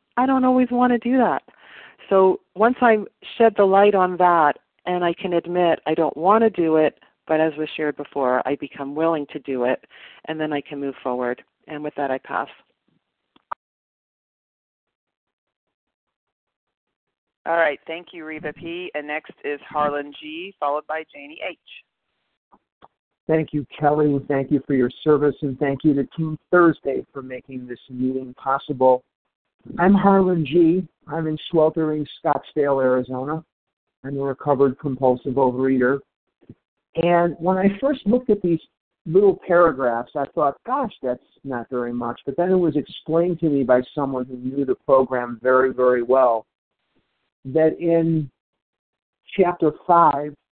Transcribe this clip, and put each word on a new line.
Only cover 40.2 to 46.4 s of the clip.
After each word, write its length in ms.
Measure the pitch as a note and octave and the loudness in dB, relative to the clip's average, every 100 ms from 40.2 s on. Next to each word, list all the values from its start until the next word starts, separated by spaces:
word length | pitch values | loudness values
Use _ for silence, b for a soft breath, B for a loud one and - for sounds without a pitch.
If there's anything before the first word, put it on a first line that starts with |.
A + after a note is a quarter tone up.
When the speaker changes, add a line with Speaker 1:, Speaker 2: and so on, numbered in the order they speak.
| C#3 | -6
Speaker 3:
thought, 280 | - D3 C#3+ - | -2 -2 -4 -6
"Gosh, 280 | C4 A#3+ - | -6 -6 -6
that's 200 | B2+ B2 _ _ | -6 -6 _ _
not 260 | C#3 B2 A#2 | -10 -10 -8
very 220 | B2 A#2+ | -8 -6
much." 300 | A#2+ A#2+ A#2 - | -6 -8 -8 -8
But 120 | G3 | -2
then 140 | F3+ | 0
it 40 | F#3 | 2
was 220 | E3+ D3 | 2 -2
explained 600 | C3+ - - E3 F3 E3+ | -4 -10 -4 0 0 0
to 80 | D#3+ | 0
me 140 | C#3+ | 0
by 180 | B2 B2+ B2+ | 2 2 0
someone 300 | - C#3 C3 | -6 -6 -6
who 140 | B2+ B2+ | -8 -10
knew 260 | B2+ C#3 | -8 -4
the 120 | C3+ C3 | -4 -4
program 640 | - C3+ B2+ B2+ A#2+ A#2 | 2 2 2 -4 -6 -4
very, 300 | B2 C3 C3 | 2 2 2
very 300 | A#2+ B2+ B2 | 2 2 2
well 420 | A#2 C3 B2 A2+ | 2 4 4 0